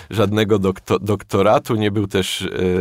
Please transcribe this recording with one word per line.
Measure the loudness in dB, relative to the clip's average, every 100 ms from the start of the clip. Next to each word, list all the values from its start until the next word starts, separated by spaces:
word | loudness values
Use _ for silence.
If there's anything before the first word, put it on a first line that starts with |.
| -6
żadnego | 0 0 2 2 2
dokto-, | 0 -2 -2 -2
doktoratu, | 0 -4 -2 0 4 2 0
nie | -2 0
był | 0 -2
też, | -2 -2 -4
e, | -6 -2 0 0